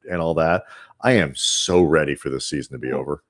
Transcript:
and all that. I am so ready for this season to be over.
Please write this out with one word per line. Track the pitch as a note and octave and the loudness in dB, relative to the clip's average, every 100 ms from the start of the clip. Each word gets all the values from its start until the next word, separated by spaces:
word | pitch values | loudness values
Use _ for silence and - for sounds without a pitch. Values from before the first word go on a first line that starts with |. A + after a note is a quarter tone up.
| - | -8
and | F2+ | -4
all | E2 D#2+ | -2 0
that. | D#2+ F2 - - - _ | 2 0 -2 -18 -20 _
I | B2 | 2
am | A#2+ D2+ - | 2 2 -2
so | - - - F2+ | -4 -2 2 4
ready | E2 D#2 D2 C#2 | 4 4 2 -4
for | C#2+ | -6
this | C2 - | -6 -6
season | D2 B1+ | -8 -8
to | C2 | -10
be | B1+ | -6
over. | B1+ C2 C#2+ | -6 -6 -10